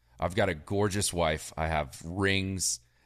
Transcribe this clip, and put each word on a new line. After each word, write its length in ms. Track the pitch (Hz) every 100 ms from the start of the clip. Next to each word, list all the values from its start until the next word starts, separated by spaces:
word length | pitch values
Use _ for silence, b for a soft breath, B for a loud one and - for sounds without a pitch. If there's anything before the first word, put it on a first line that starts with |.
| _ -
I've 160 | 87 95
got 120 | 101
a 60 |
gorgeous 580 | 80 73 101 104 98 98
wife, 400 | 87 82 78 - -
I 100 | 80
have 340 | 80 71 -
rings, 760 | 82 90 98 98 95 95 - - - _